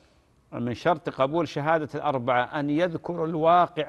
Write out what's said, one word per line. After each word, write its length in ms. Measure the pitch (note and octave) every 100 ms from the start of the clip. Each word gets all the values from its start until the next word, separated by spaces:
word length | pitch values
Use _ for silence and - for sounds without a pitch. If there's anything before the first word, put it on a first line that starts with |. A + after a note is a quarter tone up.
| _ _ _ _ _
من 220 | C3 A#2+
شرط 360 | A2+ E3 E3+ -
قبول 380 | C3 C3+ E3 D#3
شهادة 420 | D3+ D3 E3 D3 D3
الأربعة 480 | C#3+ C3+ A#2+ B2 B2 D3+
أن 100 | C#3+
يذكروا 580 | D3 F3+ E3 - F3 D#3+
الواقع 580 | E3 D#3+ F3 E3 D#3